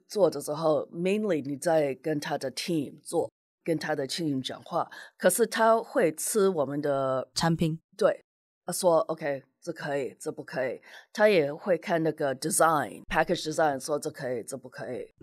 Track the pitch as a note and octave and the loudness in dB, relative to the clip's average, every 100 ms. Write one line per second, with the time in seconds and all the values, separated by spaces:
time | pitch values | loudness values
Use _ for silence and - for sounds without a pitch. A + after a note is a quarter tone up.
0 | _ G#3 E3+ C#3+ C#3+ D3+ E3 D3 - E3+ | _ 2 2 2 -6 -2 2 2 0 -2
1 | F3+ G#3+ G#3+ D#3 C3 C#3 F3 D#3+ C#3+ C3 | 0 0 0 -2 -2 -4 2 2 2 -2
2 | D#3+ D3+ D#3 C#3 C3 - - E3 A#2+ - | -4 -4 -2 -4 -4 -6 -2 -2 -2 -10
3 | - E3+ - - _ _ - D3+ D#3 D3 | -4 -2 -2 -8 _ _ -4 -2 -2 -4
4 | C3+ - D#3+ C3+ C3 A#2 - E3+ - - | -4 -2 -2 -2 -4 -10 -6 -4 -4 -8
5 | - _ G#3 - A3 A#3 A3 A3+ A3+ C#4+ | -20 _ 0 2 0 4 4 4 2 2
6 | F3 - - A3 G3 F3 C3+ C#3+ C#3+ C3+ | 2 0 -2 2 2 2 -2 -2 -2 0
7 | C3+ C3 - - E3 E3 D#3+ D#3+ - - | 0 -2 -2 -2 0 2 0 -2 -10 0
8 | F#3 - - _ _ _ - F3 F#3 D#3+ | 2 2 -6 _ _ _ -10 0 4 4
9 | D#3+ D#3+ D#3 C3+ - _ F3 D#3+ D#3+ C#3+ | 2 -2 -4 -6 -8 _ -12 -8 -4 -4
10 | A#2+ - D#3 - - - C3 G2+ - - | -4 -6 -8 -8 -8 -4 -4 -4 -12 -20
11 | - - G#3+ F#3+ C#3+ D3 G#3 E3 - E3+ | -14 2 6 6 4 -2 0 -2 0 0
12 | D#3+ D3+ C#3+ C3 D#3 - D#3+ D3+ G#2+ F2 | 0 0 -2 -2 -2 2 4 4 0 -6
13 | - E3+ E3 E3+ D#3 D#3 D#3 C3+ C#3 D3 | -4 0 2 0 -2 0 2 0 -2 -4
14 | D3 - C3+ B2 - C3 B2+ - - A#2 | -4 -8 -6 -6 -6 -12 -14 -14 -10 -10
15 | - _ | -12 _